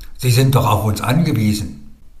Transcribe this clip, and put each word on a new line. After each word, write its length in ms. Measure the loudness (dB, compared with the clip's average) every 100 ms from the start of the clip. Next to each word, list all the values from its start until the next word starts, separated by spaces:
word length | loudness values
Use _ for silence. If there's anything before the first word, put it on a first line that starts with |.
| -16 -4
Sie 140 | 0
sind 240 | 2 4 2
doch 100 | 2
auf 200 | 0 0
uns 160 | -2
angewiesen.“ 960 | 0 0 2 0 0 -2 -6 -12 -20 -20 -20 -20